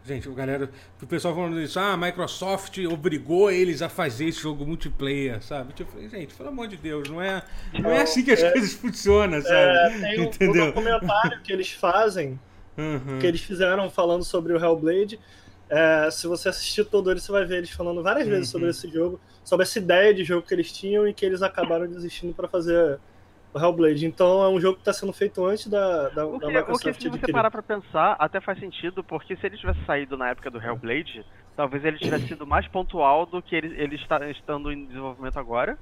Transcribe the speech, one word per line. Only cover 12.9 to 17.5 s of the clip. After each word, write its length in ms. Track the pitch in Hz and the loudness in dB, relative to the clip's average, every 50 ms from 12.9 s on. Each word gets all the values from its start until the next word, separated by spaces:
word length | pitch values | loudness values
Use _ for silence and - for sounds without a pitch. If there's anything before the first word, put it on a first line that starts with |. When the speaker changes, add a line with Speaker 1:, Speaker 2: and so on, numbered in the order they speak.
| 151 135 127 139 135 131 | -4 -4 -4 -6 -4 0
Speaker 2:
que 40 | 131 | 2
eles 140 | 175 170 165 | 2 2 0
fizeram 480 | - - 202 175 190 175 185 202 196 180 | -4 -6 -2 0 2 2 2 0 0 -2
falando 360 | - - 180 170 170 180 175 | 0 0 2 2 2 0 0
sobre 260 | - - 180 165 165 | -2 -2 -2 0 2
o 60 | 175 165 | 0 2
Hellblade. 560 | 170 165 165 160 151 160 175 190 208 202 226 220 - - - - - - - - - - | 4 2 2 2 2 0 2 2 0 -2 -4 -14 -18 -20 -20 -20 -20 -20 -20 -20 -8 -2
É, 420 | 151 151 165 160 160 156 151 156 | 2 4 4 6 6 4 2 0
se 160 | 156 - - | -2 -2 -4
você 220 | 170 175 165 - 190 | -4 -4 -2 -2 -4
assistir 340 | 185 - - - - - 208 | -4 -2 -6 -4 0 -2 0
todo 260 | 208 - 202 190 185 | 2 2 0 2 2
ele, 120 | 185 180 | 0 -2
você 100 | - - | -2 -2
vai 140 | 196 202 190 | 0 0 0
ver 140 | 170 | 0